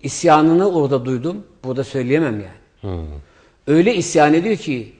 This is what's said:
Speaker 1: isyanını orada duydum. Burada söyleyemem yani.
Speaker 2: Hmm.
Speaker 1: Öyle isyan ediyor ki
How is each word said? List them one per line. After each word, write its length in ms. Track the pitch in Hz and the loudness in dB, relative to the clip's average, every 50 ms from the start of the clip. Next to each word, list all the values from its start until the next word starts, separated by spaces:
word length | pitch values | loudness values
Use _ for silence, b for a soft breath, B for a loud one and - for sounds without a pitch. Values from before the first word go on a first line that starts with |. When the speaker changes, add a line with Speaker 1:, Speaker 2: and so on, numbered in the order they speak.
Speaker 1:
isyanını 680 | - 143 - - - 170 151 151 156 165 165 175 190 208 | -8 -10 -8 0 4 4 4 6 6 4 4 4 2 2
orada 320 | 180 165 143 127 139 131 120 | 0 0 0 0 0 -2 -2
duydum. 420 | 131 131 120 123 165 185 208 202 _ _ _ - | -2 -4 -4 -4 -6 -8 -8 -14 _ _ _ -10
Burada 200 | 131 127 131 131 | -8 -6 -6 -6
söyleyemem 500 | - - 135 123 120 139 156 165 - 170 107 | -6 -6 -6 -2 0 0 0 0 -2 -4 -6
yani. 100 | 98 90 90 - _ _ _ _ | -10 -14 -18 -20 _ _ _ _
Speaker 2:
Hmm. 260 | - 101 90 85 80 76 73 73 71 b b b b b b b _ | -10 -8 -8 -8 -10 -12 -14 -16 -18 b b b b b b b _
Speaker 1:
Öyle 280 | - 147 165 175 226 240 | 0 2 4 4 2 2
isyan 400 | 180 160 - - 160 147 147 156 | 0 -4 0 2 4 4 4 4
ediyor 220 | 165 175 226 214 | 2 2 0 -4
ki 360 | - - 160 139 123 107 104 - | -4 -4 -6 -6 -6 -8 -12 -18